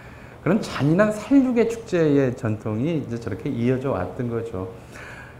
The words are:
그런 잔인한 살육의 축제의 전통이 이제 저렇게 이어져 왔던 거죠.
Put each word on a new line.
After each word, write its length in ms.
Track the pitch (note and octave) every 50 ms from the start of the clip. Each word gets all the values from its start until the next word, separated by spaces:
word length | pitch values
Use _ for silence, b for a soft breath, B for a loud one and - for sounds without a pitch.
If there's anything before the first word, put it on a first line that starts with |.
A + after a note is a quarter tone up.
| B B B B B B B B B
그런 160 | D3+ G3 -
잔인한 500 | - - - - C3 D3 E3 F#3+ G#3+ G#3+
살육의 600 | G#3+ G#3+ - - C#4 C#4 B3+ C4 A#3 A#3+ A3 -
축제의 680 | - - - - F#3 E3+ D#3+ D3+ C#3 C#3 C3+ B2 A2+
전통이 640 | - - G#2+ G#2+ G#2 - A2+ G#2+ A2 C3 E3+ E3+ C#3+
이제 200 | A2+ A2 A#2 A#2
저렇게 300 | - - - - - D3
이어져 400 | B2 A#2 A#2 B2 C3 B2+ C3+ C#3
왔던 380 | A2 F#2 F2+ - - - B2 A#2
거죠. 420 | A#2 A2+ A2+ - - F#2 F#2+ F#2 B B B B B B B B B B B B B